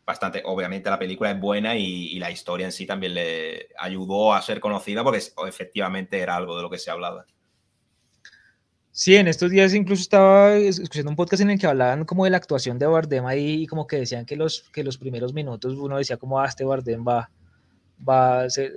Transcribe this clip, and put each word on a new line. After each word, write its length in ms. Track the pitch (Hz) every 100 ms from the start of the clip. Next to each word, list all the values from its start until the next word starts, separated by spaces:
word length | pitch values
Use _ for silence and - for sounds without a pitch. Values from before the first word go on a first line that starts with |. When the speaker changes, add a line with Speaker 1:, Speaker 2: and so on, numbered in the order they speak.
| -
Speaker 1:
bastante, 380 | - 95 92 95
obviamente 440 | 95 87 95 98
la 80 | 98
película 320 | 92 95 104
es 80 | 98
buena 360 | 101 101 110 117
y, 340 | 95 90 85
y 100 | 90
la 100 | 87
historia 360 | 87 - 90 92
en 40 |
sí 140 | - 95
también 300 | 98 92 87
le 540 | 82 82 80 80 - -
ayudó 540 | 92 95 92 98 107
a 80 | 101
ser 160 | - 104
conocida 440 | 107 101 104 104
porque 140 | 131 110
es-, 140 | - - 92
efectivamente 720 | - 92 104 95 95 92 98
era 160 | 90 87
algo 200 | 90 87
de 60 |
lo 80 | 87
que 80 | 90
se 140 | -
hablaba. 340 | 85 87 90 - _ _ _ _ _ _ _ _ _ - _ _ _ _ _ _
Speaker 2:
Sí, 240 | - - 196
en 120 | 180
estos 240 | 160 175
días 240 | 190 190 208
incluso 260 | 190 196
estaba 540 | 185 202 190 196 202 208
es-, 240 | 202 185
escuchando 320 | 180 156 147
un 40 | 151
podcast 280 | 175 190
en 80 | 202
el 80 | 196
que 80 | 175
hablaban 360 | 135 123 139 160
como 180 | 180 190
de 60 |
la 60 | 185
actuación 420 | - 139 127 123
de 80 | 147
Bardem 400 | 160 156 135 127
ahí 340 | 139 147 156
y 40 | 156
como 180 | 156 151
que 120 | 147
decían 280 | 123 120 120
que 100 | 147
los, 280 | 160 - -
que 100 | -
los 140 | 135 131
primeros 360 | 131 120 123 151
minutos 400 | 143 113 127 135
uno 220 | 139 139
decía 180 | 139 120
como, 220 | 131 135
"Ah, 80 | 135
este 180 | - 135
Bardem 400 | 135 123 113 120
va, 220 | 120 113 _ _ _ _ _ _ _ 135
va, 420 | 131 127 127 127
se-, 240 | 135 135